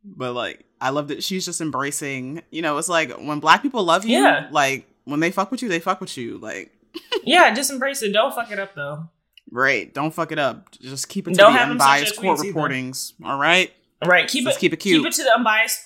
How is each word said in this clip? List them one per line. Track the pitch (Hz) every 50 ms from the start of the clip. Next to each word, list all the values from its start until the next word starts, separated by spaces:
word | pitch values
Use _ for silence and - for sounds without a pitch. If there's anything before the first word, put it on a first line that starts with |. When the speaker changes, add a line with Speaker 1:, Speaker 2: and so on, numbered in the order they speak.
| 208
Speaker 1:
But, | 202 185 151 131 123 123
like, | 120 110 87 - _ _ _ _ _
I | 127 131
love | 139 147 147 143
that | 147 - -
she's | - 190 185 -
just | 175 170 -
embracing, | 170 156 135 131 139 143 143 - 156 139 139 131 127 131 147 170 _ _
you | - 156
know, | 170 156 147
it's | 147 165 -
like, | 175 165 156 127
when | - - - 147 151 151
black | 147 156 170 208
people | - 277 - 233 190
love | 170 165 190 202
you, | 220 247 254
Speaker 2:
Yeah. | 269 254 165 143 147 139
Speaker 1:
like, | 143 151 139 135 135 127 - _ _ _ _
when | - 147 151
they | 165 170
fuck | - 196 196 202
with | 254 233
you, | 254 226
they | 175 165
fuck | - 190 196 202
with | 190 180 -
you. | 135 120 113 107
Like, | - - 110 - 95 87 _ _ _ _ _ _ 339
<laughs> | - _ 494 403 -
Speaker 2:
Yeah, | 226 302 359 330 247 214
just | 247 277 269
embrace | 277 254 254 277 277 269
it. | 220 202 202
Don't | 208 240 277 -
fuck | 240 233 226
it | 208 196
up, | 196 196 _
though. | - 143 143 147 151 165 165 _ _ _ _ _ _ _ -
Speaker 1:
Right. | - 120 131 135 135 110 87 - _
Don't | 139 147 160 156
fuck | 170 165 156
it | 160 151
up. | 143 127 110 104 _ _ - _
Just | - 127 139 135 - -
keep | - 196 190
it | 170
to | 185
Speaker 2:
Don't | 185 202 220 240
Speaker 1:
the | 247
Speaker 2:
have | 240 -
'em | 247 247
send |
Speaker 1:
unbiased | - 139 139 143 143 - 208
Speaker 2:
your | 220 196
Speaker 1:
court | 190 160 143
Speaker 2:
tweets | 165
either. | 202 175 160
Speaker 1:
reportings. | 147 143 135 131 127 127 131 - - - _ _ -
All | - 139
right? | 139 143 160 175 185 180 - _ _ _ _ _ _ 156
Speaker 2:
Right. | 170 180 175 151
Keep | - - 294 247
Speaker 1:
Let's | - -
Speaker 2:
it, | -
Speaker 1:
keep | 185 180 -
it | -
cute. | - 196 170 156 -
Speaker 2:
keep | 339 -
it |
to | 302 302
the | 262 -
unbiased. | 240 247 220 214 220 226 226 - - -